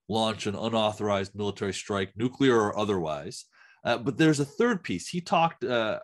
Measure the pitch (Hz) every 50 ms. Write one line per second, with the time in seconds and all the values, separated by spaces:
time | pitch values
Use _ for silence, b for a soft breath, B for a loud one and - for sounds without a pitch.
0 | _ - 101 110 110 110 107 104 - 107 98 82 98 113 113 113 110 107 104 -
1 | 104 104 101 98 98 95 - 98 104 101 98 - 104 98 92 - - - 104 98
2 | 95 92 - 98 117 127 123 - 135 131 123 113 104 104 90 101 107 104 104 92
3 | 82 78 76 71 73 98 - - - b b b b b b b - - 120 120
4 | 120 139 117 - 160 156 151 135 143 139 - - 226 247 226 180 - - 101 85
5 | - - - 180 170 - 202 170 165 165 - - 123 113 123 117 110 107 98 -